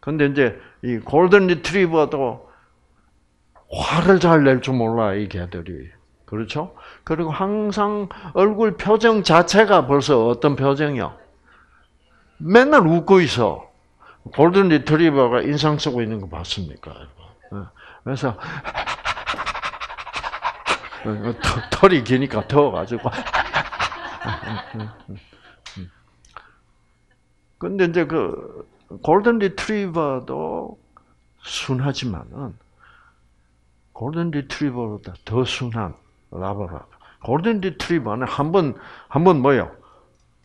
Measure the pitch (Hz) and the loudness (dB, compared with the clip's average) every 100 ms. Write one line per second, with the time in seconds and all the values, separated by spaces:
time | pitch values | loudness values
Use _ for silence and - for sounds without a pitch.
0 | - 151 143 139 127 - - _ 120 117 | -6 0 2 4 0 0 -18 _ -6 -4
1 | 110 147 180 202 185 165 - 185 180 160 | 0 4 6 6 6 0 -2 0 2 2
2 | 147 143 127 127 - _ _ _ _ _ | 0 0 -4 -6 -16 _ _ _ _ _
3 | _ _ _ _ _ _ _ - - 165 | _ _ _ _ _ _ _ -8 -2 0
4 | 170 190 170 165 139 131 131 127 113 117 | 4 4 6 6 6 2 0 -2 0 0
5 | 107 98 101 92 87 90 85 82 80 _ | 0 0 -4 -6 -8 -10 -12 -14 -16 _
6 | _ _ - 107 113 147 180 - - - | _ _ -12 -10 -6 -8 -8 -12 -20 -20
7 | - 160 165 151 190 214 214 202 208 208 | -6 -4 -4 -4 -2 -2 -2 -2 -2 -2
8 | 190 - 175 175 202 208 220 175 190 214 | -8 -12 -6 2 2 4 0 0 2 4
9 | 226 220 185 165 175 196 214 190 127 143 | 6 4 6 6 6 4 6 6 6 2
10 | 135 131 113 120 151 131 135 139 151 135 | 4 4 4 2 0 2 0 2 0 -2
11 | 85 - _ _ _ _ _ _ _ _ | -6 -10 _ _ _ _ _ _ _ _
12 | _ _ _ _ 156 214 269 302 170 170 | _ _ _ _ 4 6 8 6 6 2
13 | 160 190 156 120 107 64 - _ _ _ | 6 4 4 2 0 -2 -12 _ _ _
14 | - _ - - 160 185 196 151 127 156 | -20 _ -14 4 4 6 6 4 4 4
15 | 165 139 123 120 110 147 151 151 151 123 | 4 4 4 2 0 0 0 0 -2 -2
16 | 113 110 95 78 87 - 82 - - - | -4 -4 -8 -10 -8 -8 -8 -12 -18 -18
17 | 73 _ - _ - 101 92 _ - - | -20 _ -20 _ -16 -14 -14 _ -20 -14
18 | - 131 135 110 - - - - - - | -10 -4 -4 -6 -12 -12 -10 -8 -8 -8
19 | - - - - - - - - - - | -8 -8 -8 -8 -6 -8 -10 -10 -14 -14
20 | - - - - - - - - - - | -12 -10 -10 -8 -8 -8 -6 -6 -6 -12
21 | 110 104 107 117 - - - - 190 170 | -8 -6 -6 -4 -4 -4 -6 4 4 4
22 | 110 127 135 107 - 143 143 90 98 117 | 2 0 0 -4 0 2 2 0 -6 -6
23 | 127 - - - - - - - - - | -6 -6 -6 -6 -4 -6 -6 -8 -8 -8
24 | - - 349 98 - 110 - 110 107 - | -14 -10 -8 -8 -8 -10 -10 -12 -12 -14
25 | - 98 _ _ - _ - - 87 _ | -20 -20 _ _ -20 _ -20 -16 -18 _
26 | _ _ _ - - _ _ _ _ _ | _ _ _ -20 -20 _ _ _ _ _
27 | _ _ _ _ _ _ 170 196 180 170 | _ _ _ _ _ _ -8 -2 0 0
28 | 151 160 98 - - - - _ _ 98 | 0 0 -2 -6 -12 -18 -20 _ _ -8
29 | - 175 214 233 196 202 - 214 196 165 | 2 4 4 0 -2 -4 -6 -4 -2 -2
30 | 151 131 127 131 156 - - - _ _ | -2 -4 -6 -8 -6 -8 -10 -16 _ _
31 | _ _ _ _ - - - 131 139 131 | _ _ _ _ -12 -10 -4 -2 -2 -4
32 | 127 85 53 123 135 - _ _ _ _ | -6 -8 -12 -14 -14 -14 _ _ _ _
33 | _ _ _ _ _ _ _ _ _ - | _ _ _ _ _ _ _ _ _ -10
34 | 120 165 170 151 135 - 147 123 113 104 | -8 -4 -4 -4 -8 -4 -4 -4 -6 -8
35 | - 87 - 113 123 - 123 113 95 - | -14 -18 -4 -2 -2 -4 -6 -4 -6 -10
36 | _ _ _ 85 95 101 92 82 - _ | _ _ _ -8 -8 -6 -8 -12 -18 _
37 | _ _ - 139 202 220 185 156 - 170 | _ _ -4 -2 0 -2 -4 -8 -2 -2
38 | 110 107 127 - 147 190 156 110 - - | -2 -4 -4 -4 0 2 0 -4 -14 -20
39 | - 139 175 160 127 131 82 - _ _ | -4 4 4 6 4 2 0 -10 _ _
40 | _ _ _ _ | _ _ _ _